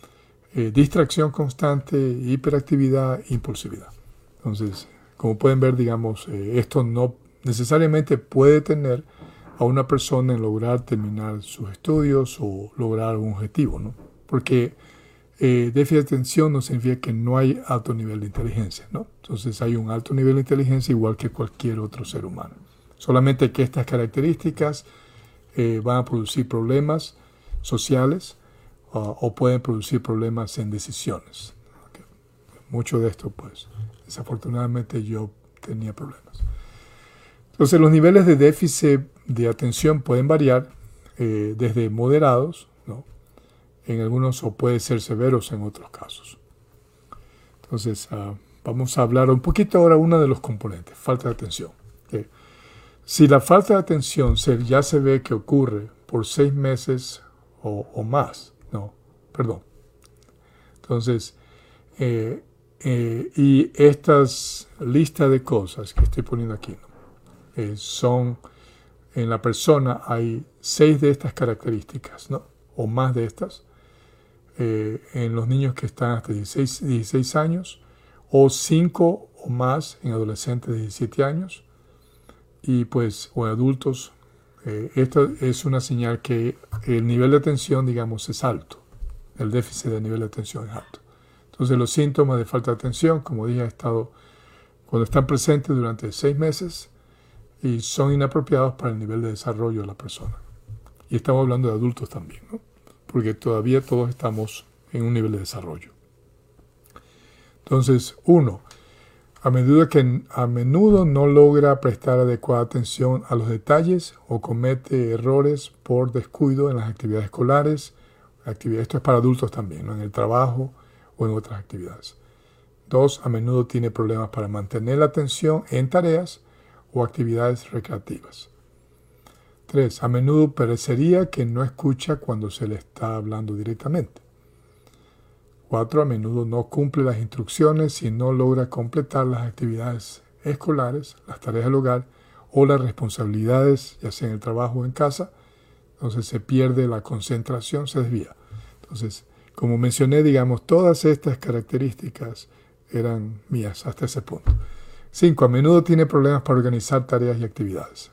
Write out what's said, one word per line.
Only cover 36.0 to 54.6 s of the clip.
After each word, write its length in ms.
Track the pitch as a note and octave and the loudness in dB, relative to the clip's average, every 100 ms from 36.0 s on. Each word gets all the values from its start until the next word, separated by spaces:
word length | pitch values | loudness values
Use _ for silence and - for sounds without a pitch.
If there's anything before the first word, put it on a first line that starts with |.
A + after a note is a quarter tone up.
| C#3+ - _ - - - - - - - - - - _ _ | -14 -16 _ -8 -6 -8 -14 -20 -20 -20 -20 -20 -20 _ _
Entonces, 260 | - C#3 E3+ | 0 4 6
los 100 | D#3 | 8
niveles 360 | D#3 E3 G3 F3+ | 8 8 8 8
de 100 | D3 | 8
déficit 640 | C#3+ D3+ E3 - D#3 C#3 C3+ _ - | 6 6 0 2 2 2 0 _ -6
de 220 | A#2 A#2 | -2 -2
atención 540 | A2 B2+ - D3+ D3+ | -2 -4 0 2 2
pueden 240 | - B2 C#3+ | 2 2 4
variar, 460 | D#3 C#3 B2+ C3 - - - - - | 4 6 4 0 -14 -20 -20 -16 -6
eh, 360 | A#2 G#2+ G#2 A2 | -2 -2 -2 -2
desde 340 | A#2+ A2+ A2 | -2 0 -2
moderados, 800 | A2 B2 D3 D3 B2 D3+ - - _ - | 0 2 4 4 4 0 -6 -20 _ -16
¿no? 180 | A#2+ - - _ - _ _ _ _ - | -16 -16 -20 _ -20 _ _ _ _ -6
En 140 | A2+ | -4
algunos, 420 | A2 B2 C3 B2+ | 0 0 0 -2
o 100 | A#2 | -6
puede 280 | G2+ B2 A#2+ | -2 0 0
ser 200 | - A#2+ | 0 -4
severos 520 | - A2 B2+ B2 - | -2 -2 2 2 0
en 100 | G#2 | -8
otros 280 | G#2 - - | -10 -12 -18
casos. 480 | - - - - - _ _ _ _ _ _ - - - _ _ _ | -20 -18 -20 -20 -20 _ _ _ _ _ _ -20 -20 -20 _ _ _
Entonces, 460 | - A#2 A2+ G#2 - | -10 -6 -6 -8 -8
ah, 240 | G#2+ G2+ G#2 _ _ | -10 -10 -12 _ _
vamos 320 | - A#2+ B2+ - | -8 -4 -2 0
a 60 | |
hablar 280 | A#2 B2+ C3 | 2 4 4
un 100 | B2+ | 4
poquito 380 | F3 E3 G#3 F#3 | 2 0 2 6
ahora 180 | E3+ D#3 | 8 8
una 220 | E3 E3 | 6 4
de 100 | C#3+ | 4
los 120 | C3 | 0
componentes, 560 | - G#2 A2 F2 E2+ - | -4 -8 -10 -12 -16 -10
falta 320 | - B2+ B2 | -4 -2 -4
de 60 | |
atención. 360 | A2 G2+ - E2 _ - - - | -8 -10 -12 -14 _ -20 -20 -10
¿Ok? 200 | A2+ A2 _ - - - - - _ | -10 -10 _ -20 -20 -20 -20 -20 _
Si 240 | - - D3 | -4 4 6
la 120 | C#3 | 6
falta 340 | - F#3 G3+ | 6 4 4
de 60 | G3 | 2
atención 560 | - D#3 - - B2 - | 2 -2 -2 -2 0 0
se, 280 | - A#2 | 0 0